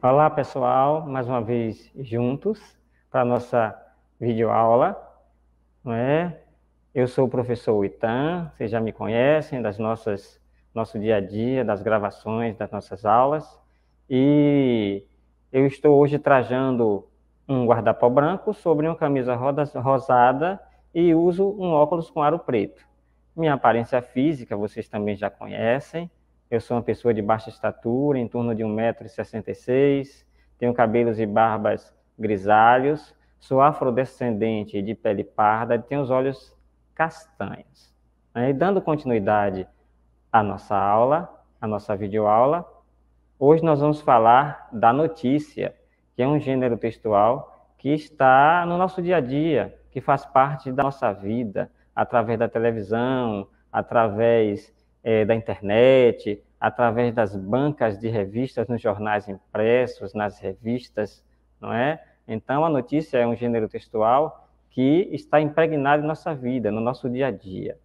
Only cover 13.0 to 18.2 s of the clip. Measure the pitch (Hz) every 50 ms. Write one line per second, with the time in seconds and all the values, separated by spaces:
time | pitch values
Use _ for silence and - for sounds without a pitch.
13 | 110 107 107 120 127 139 147 156 147 - - _ _ _ _ _ _ _ _ _
14 | _ _ 135 127 135 143 147 147 147 147 143 143 135 127 120 113 104 101 98 98
15 | - _ _ _ _ _ _ _ _ _ - 131 135 139 139 - - 151 147 143
16 | 147 139 143 143 147 143 139 131 120 - 127 127 131 135 127 120 117 110 101 98
17 | - _ _ _ _ _ _ _ _ - 139 127 123 113 117 113 107 113 107 -
18 | - 120 123 139